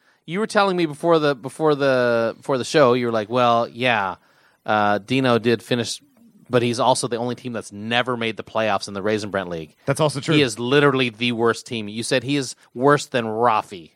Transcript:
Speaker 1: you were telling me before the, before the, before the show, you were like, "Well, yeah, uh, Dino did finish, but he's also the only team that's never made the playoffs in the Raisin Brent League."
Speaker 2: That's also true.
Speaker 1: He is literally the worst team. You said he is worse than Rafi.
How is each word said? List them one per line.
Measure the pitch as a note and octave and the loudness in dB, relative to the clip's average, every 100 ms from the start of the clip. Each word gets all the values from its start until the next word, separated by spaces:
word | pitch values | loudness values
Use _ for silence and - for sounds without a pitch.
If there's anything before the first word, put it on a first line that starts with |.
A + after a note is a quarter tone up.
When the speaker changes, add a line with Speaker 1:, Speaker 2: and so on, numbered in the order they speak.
| _ _ - | _ _ -8
Speaker 1:
you | F3+ | -4
were | G#3+ | -2
telling | G#3 G3 F3+ | 2 2 2
me | E3 | -2
before | D3 E3+ E3 | 0 2 2
the, | D3 C3 | 2 -2
before | B2+ - D#3 C#3+ | -6 -2 0 2
the, | C#3 B2+ B2 A#2 A2+ - | 2 2 2 2 0 -4
before | - C3+ | -4 -4
the | |
show, | A#2 D#3+ B2+ | 0 4 4
you | B2+ A#2+ | 4 0
were | |
like, | A2+ G#2 | -2 -2
"Well, | B2 A#2+ A#2 A#2 | 2 4 2 0
yeah, | A#2 B2+ A2+ F#2+ F2 _ _ _ _ - | -2 0 0 0 -6 _ _ _ _ -2
uh, | G#2+ G#2 G#2 | 2 2 0
Dino | G2+ C3 C3 A#2 | -2 0 2 2
did | A#2 A2+ | 2 0
finish, | - B2 A2 - _ _ _ _ - | 0 -4 -4 -8 _ _ _ _ -4
but | B2 | 0
he's | A#2+ A#2 | 0 0
also | B2 B2+ B2+ | 0 0 -2
the | A2+ | -4
only | B2 A#2+ | -6 -6
team | B2+ | -8
that's | A2+ - | -10 -10
never | G2+ A2 A#2+ B2 A#2+ | -12 -4 -2 -2 -4
made | A2+ G#2+ | -4 -6
the | |
playoffs | - A2 A2 G2 - | -6 -2 0 -2 -4
in | |
the | G2 | -6
Raisin | G2+ G#2+ G#2 | -2 -2 -2
Brent | F#2+ F2+ | -6 -4
League." | E2+ D#2 _ - | -8 -10 _ -6
Speaker 2:
That's | C#3 | -2
also | D#3 C3+ | -2 -2
true. | - | -2
Speaker 1:
He | D3+ | 0
is | C3 G#2+ | 0 -2
literally | A#2+ C#3+ C#3+ C3 B2+ | 0 4 4 2 0
the | G#2+ A#2+ | -2 -4
worst | A2+ A#2 A2+ - | 0 0 0 -4
team. | A#2 G#2 | -10 -8
You | A2 | -8
said | A2+ C3 | -2 -2
he | B2 C#3+ | 0 -4
is | B2 - _ | -4 -10 _
worse | A#2+ C#3 C#3+ - | 0 4 4 2
than | B2+ | -4
Rafi. | A2+ A2 A#2+ G#2+ - F#2 D#2 | -2 0 2 2 -2 -10 -18